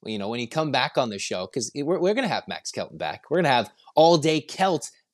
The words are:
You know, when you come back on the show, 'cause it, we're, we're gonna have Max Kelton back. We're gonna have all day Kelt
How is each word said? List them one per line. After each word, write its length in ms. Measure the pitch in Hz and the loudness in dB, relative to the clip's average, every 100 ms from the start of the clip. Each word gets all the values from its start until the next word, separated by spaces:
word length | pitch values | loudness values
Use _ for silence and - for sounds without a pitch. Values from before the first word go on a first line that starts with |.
You 140 | 110 107 | -10 -6
know, 100 | 101 | -6
when 120 | 120 | -6
you 80 | 117 | -4
come 240 | 156 156 | -2 0
back 260 | 131 143 147 | 0 0 0
on 120 | 120 | -2
the 80 | 101 | -2
show, 260 | - 95 101 | -6 -6 -6
'cause 240 | 131 - 143 | -6 -6 -6
it, 80 | |
we're, 160 | 143 185 | -2 0
we're 140 | 180 | 0
gonna 120 | 226 226 | 0 -2
have 220 | 107 - | -4 -6
Max 240 | 85 - | -10 -10
Kelton 260 | - 87 80 | -8 -10 -6
back. 240 | 78 - - | -8 -8 -4
We're 80 | 170 | 0
gonna 160 | 151 | 4
have 160 | 123 101 _ _ | 2 0 _ _
all 240 | - 165 170 | 6 6 6
day 220 | 156 156 | 4 0
Kelt 500 | - - 190 160 - - _ | -2 -2 0 0 -6 -18 _